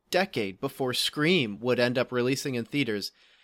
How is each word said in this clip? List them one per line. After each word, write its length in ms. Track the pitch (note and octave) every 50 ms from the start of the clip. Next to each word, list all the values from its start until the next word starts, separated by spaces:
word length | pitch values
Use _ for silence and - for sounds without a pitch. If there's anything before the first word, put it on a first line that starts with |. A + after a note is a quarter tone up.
| _ _
decade 500 | - F3 G3 F#3+ - C3 G#2+ F#2+ F#2+ -
before 320 | - C#3 - - C3+ B2+
Scream 680 | B2 - - - - D3+ D3 D#3+ F#3+ F3 C3 G#2+ G2+ G#2
would 200 | A2+ B2 B2 A#2+
end 200 | A#2+ B2 B2 C3
up 120 | A#2+ -
releasing 440 | B2+ B2 A#2+ B2+ C#3 C3+ - D3 B2+
in 100 | A#2+ A2+
theaters, 460 | - - C#3+ C#3 A2+ G#2+ G2+ F#2+ - - _ _ _ _ _